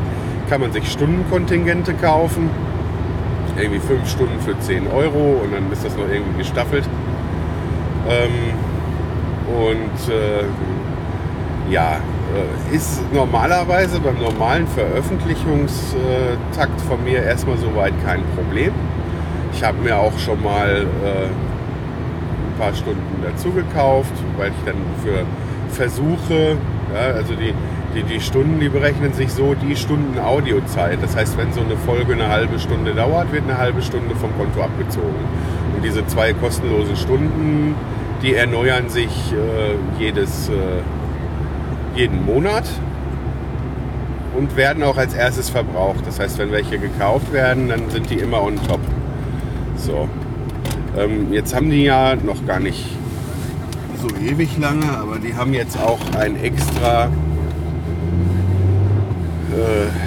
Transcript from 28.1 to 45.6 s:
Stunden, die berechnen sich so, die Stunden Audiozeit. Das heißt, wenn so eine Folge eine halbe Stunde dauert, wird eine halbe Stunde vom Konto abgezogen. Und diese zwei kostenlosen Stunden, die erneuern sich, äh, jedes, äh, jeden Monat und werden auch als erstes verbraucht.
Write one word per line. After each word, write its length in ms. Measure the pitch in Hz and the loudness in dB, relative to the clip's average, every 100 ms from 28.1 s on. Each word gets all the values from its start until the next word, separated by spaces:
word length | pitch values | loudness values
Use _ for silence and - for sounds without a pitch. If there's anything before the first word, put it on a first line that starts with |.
| 113 | -2
Stunden, 400 | - 131 143 160 | 0 2 2 2
die 100 | 147 | 2
berechnen 440 | 135 143 139 143 | 2 2 2 0
sich 180 | 131 131 | 0 0
so, 240 | 131 139 139 | 2 2 2
die 200 | 143 143 | 0 -2
Stunden 440 | - 151 143 127 | 0 0 0 0
Audiozeit. 800 | 104 135 147 104 - - 87 92 | 2 2 4 2 0 0 0 2
Das 140 | - - | 0 0
heißt, 200 | 110 - | 0 0
wenn 140 | 113 | 0
so 80 | - | 0
eine 160 | 117 110 | 0 0
Folge 360 | - 120 123 | 0 2 2
eine 160 | 117 110 | 2 2
halbe 300 | 107 113 113 | 2 2 0
Stunde 340 | - 110 110 | 0 0 0
dauert, 380 | 107 120 165 170 | 2 2 2 2
wird 140 | 147 135 | 0 0
eine 100 | 127 | 0
halbe 240 | 123 120 | 2 0
Stunde 320 | 123 123 117 113 | 0 -2 -2 -2
vom 220 | 117 110 | -2 -2
Konto 240 | 123 - | 0 0
abgezogen. 540 | 82 - - - - - - - - - - - | 0 -2 -2 -2 -2 -2 -2 -2 -2 -2 -2 -2
Und 80 | |
diese 220 | - - - | 0 0 0
zwei 260 | - 110 | 2 2
kostenlosen 600 | 107 120 - 117 107 104 - | 2 0 0 2 2 2 0
Stunden, 800 | - 131 156 156 156 151 151 147 - - - - | 2 2 2 2 2 2 2 0 -4 -4 -4 -2
die 140 | 131 127 | 2 4
erneuern 540 | 120 117 123 127 120 | 4 4 2 2 0
sich, 440 | 120 117 - - | 0 0 -2 -2
äh, 420 | 107 110 113 107 104 95 - | 0 0 0 0 0 -2 -2
jedes, 500 | 110 101 98 - - | 0 0 0 0 0
äh, 40 | 104 92 90 87 - - - - - - - - - - 123 | 0 0 -2 -2 -4 -4 -4 -4 -4 -4 -4 -4 -4 -4 0
jeden 300 | 123 - 92 | 0 2 2
Monat 400 | 117 185 214 - - - - - - - - - - - - - - - - - 127 | 2 2 0 -2 -4 -4 -4 -6 -4 -4 -6 -6 -6 -6 -6 -6 -4 -4 -6 -4 -2
und 200 | 139 123 | 0 2
werden 280 | 135 151 | 2 4
auch 140 | 147 135 | 2 2
als 160 | 127 | 0
erstes 360 | 127 120 127 123 | 2 0 0 -2
verbraucht. 560 | 123 | -2